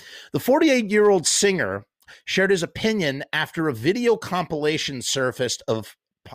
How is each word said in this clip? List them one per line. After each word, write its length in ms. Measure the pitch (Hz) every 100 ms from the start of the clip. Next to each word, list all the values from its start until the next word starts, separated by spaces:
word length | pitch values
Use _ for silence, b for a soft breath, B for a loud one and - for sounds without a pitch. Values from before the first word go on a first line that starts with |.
| B B B
The 60 | -
forty-eight-year-old 840 | - 285 330 254 208 214 208 196 143
singer 600 | - 202 185 104 98 - _ B B -
shared 260 | - 190
his 100 | 190
opinion 600 | 170 - 220 214 156 135 -
after 380 | 151 156 - 160
a 40 |
video 440 | 113 131 233 240 220
compilation 840 | - 180 175 156 151 156 - 135
surfaced 640 | - 135 127 117 123 - -
of, 260 | 113 107 - _ _ -